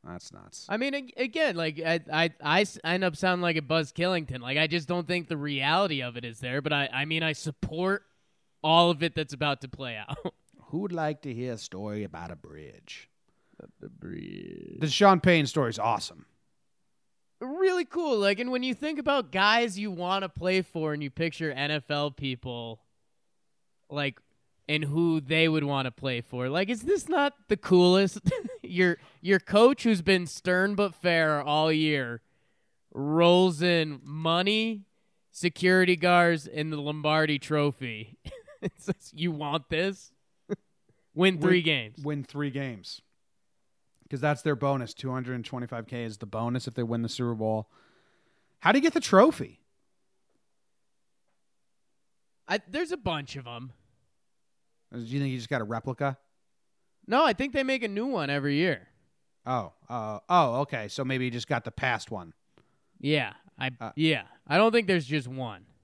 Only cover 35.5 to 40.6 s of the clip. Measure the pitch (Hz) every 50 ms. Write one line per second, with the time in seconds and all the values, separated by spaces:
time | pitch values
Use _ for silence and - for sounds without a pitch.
35.5 | - - 180 180 185 185 185 180 180 165 165 180 175 175 175 170 170 156 139 -
36.5 | - 151 151 156 156 147 143 147 147 156 147 151 151 156 156 156 151 139 - -
37.5 | 151 151 147 147 139 _ 135 120 113 107 110 - - _ _ - 539 508 440 -
38.5 | 587 523 - 180 _ _ - - 190 _ - - - 156 165 175 160 147 151 147
39.5 | 143 160 135 _ 165 156 180 196 196 - - - _ _ _ _ _ _ _ _
40.5 | 208 _